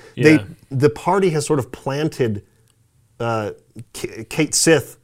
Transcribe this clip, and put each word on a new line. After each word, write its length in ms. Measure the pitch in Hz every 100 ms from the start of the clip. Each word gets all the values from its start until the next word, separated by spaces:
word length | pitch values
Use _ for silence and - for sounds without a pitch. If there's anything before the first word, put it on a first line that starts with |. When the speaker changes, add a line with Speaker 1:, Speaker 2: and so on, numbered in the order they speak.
| - -
Speaker 1:
they, 180 | 147
Speaker 2:
Yeah. 100 | 151 98 - -
Speaker 1:
the 200 | 135 143
party 400 | 143 - 196 190
has 140 | 156
sort 140 | 139 151
of 140 | 120
planted, 680 | - - 139 156 - 123 101 - _ _ _ _ _ _ -
uh, 300 | 117 113 104 - _ - -
K-, 320 | - - 101 117
Kate 260 | - 151
Sith 440 | - - 151 - -